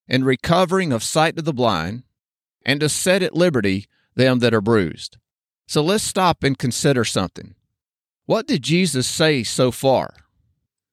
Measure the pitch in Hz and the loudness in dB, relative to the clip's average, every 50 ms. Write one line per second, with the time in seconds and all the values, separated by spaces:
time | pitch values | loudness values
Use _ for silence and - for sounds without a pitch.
0 | _ _ - 131 131 131 131 - - - 170 180 185 165 180 190 185 165 127 113 | _ _ -2 0 2 0 -2 -2 0 0 2 2 2 0 0 -2 -2 -2 -2 -4
1 | - - - 160 156 165 - - 160 160 156 117 123 113 101 82 80 85 104 127 | -4 -2 0 0 0 0 -2 -4 -6 -6 -2 0 0 0 0 0 -4 -6 -8 -10
2 | - _ _ _ _ _ _ _ _ _ _ _ _ - 139 147 151 151 - - | -14 _ _ _ _ _ _ _ _ _ _ _ _ -2 -2 0 0 -2 -2 -2
3 | - 185 180 196 185 - - 156 175 180 151 123 101 101 95 95 101 _ _ _ | 0 2 2 2 0 -2 0 2 2 2 2 0 0 0 -2 -2 -6 _ _ _
4 | _ _ _ - 127 131 127 123 117 120 113 110 98 110 117 110 92 78 - - | _ _ _ 0 2 2 4 4 2 4 2 2 2 4 2 2 2 0 -4 -10
5 | - - _ - _ _ _ _ _ _ _ _ _ _ - 156 147 165 196 - | -16 -18 _ -20 _ _ _ _ _ _ _ _ _ _ -2 -2 0 0 0 -2
6 | - - - 202 185 175 156 - - 139 139 - - 139 120 - - 151 135 127 | -2 -4 -2 0 0 0 0 0 0 -2 -2 0 -4 -4 -4 0 0 2 2 2
7 | 113 - - 110 95 82 - - - 95 - _ _ _ _ _ _ _ _ _ | 0 -2 -2 -4 -4 -4 -6 -12 -20 -20 -20 _ _ _ _ _ _ _ _ _
8 | _ _ _ _ _ - 160 220 220 - 277 156 117 - 156 175 185 175 135 131 | _ _ _ _ _ -2 -2 -2 0 -2 -2 -2 0 0 2 2 2 0 0 -2
9 | 123 - - - 165 156 156 135 113 - - - 135 127 117 - - 135 131 107 | -4 -4 -2 0 2 2 2 0 -2 -4 -2 0 0 0 0 0 0 2 2 2
10 | 78 - - - _ _ _ _ _ _ _ _ _ _ _ _ _ _ | 0 -4 -10 -18 _ _ _ _ _ _ _ _ _ _ _ _ _ _